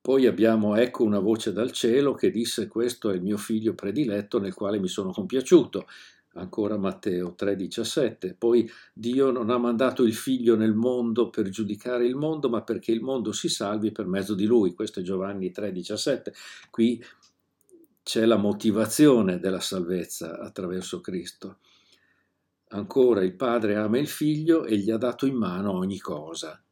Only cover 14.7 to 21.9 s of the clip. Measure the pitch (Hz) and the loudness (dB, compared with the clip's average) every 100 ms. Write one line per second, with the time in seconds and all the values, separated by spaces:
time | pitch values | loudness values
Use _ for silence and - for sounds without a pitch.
14.7 | - 110 - 90 95 98 101 92 90 104 | -2 -6 -6 -6 -4 -6 -6 -8 -6 -6
15.7 | 92 87 107 - 127 - - - - - | -8 -8 -4 -2 -2 -6 -16 -20 -20 -12
16.7 | - 117 117 - _ _ _ _ _ _ | 0 2 2 -10 _ _ _ _ _ _
17.7 | - _ _ - 113 113 107 101 104 113 | -20 _ _ -4 2 4 4 2 0 0
18.7 | 104 110 - 151 120 95 92 95 92 - | 0 0 6 8 8 4 0 -2 -4 -4
19.7 | 95 85 90 85 - 82 85 - - 90 | -4 -2 -4 -4 -10 -10 -10 -12 -10 -6
20.7 | 92 92 90 - 92 - - 98 98 _ | -6 -8 -10 -8 -8 -10 -14 -18 -18 _
21.7 | _ _ | _ _